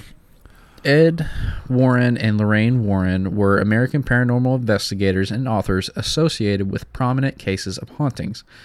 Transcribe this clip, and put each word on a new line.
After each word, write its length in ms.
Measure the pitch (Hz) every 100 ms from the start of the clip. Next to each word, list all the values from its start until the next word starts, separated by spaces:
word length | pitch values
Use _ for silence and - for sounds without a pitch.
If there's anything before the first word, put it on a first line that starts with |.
| - - _ - - - - -
Ed 460 | 147 147 165 165 151 - - - -
Warren 480 | 123 127 123 123 120
and 200 | 110 104
Lorraine 460 | 104 107 113 127 104
Warren 500 | 98 92 92 95 101
were 240 | 98 98
American 440 | 101 110 127 147
paranormal 520 | 131 123 123 123 127 131
investigators 760 | 117 101 - 98 98 92 95
and 160 | 113 127
authors 420 | 110 - 95 - -
associated 760 | - - 160 - 104 98 98
with 200 | 98 -
prominent 440 | - 127 131 135 -
cases 400 | - 95 98 92
of 120 | 120
hauntings. 520 | - 147 - 90 110 - -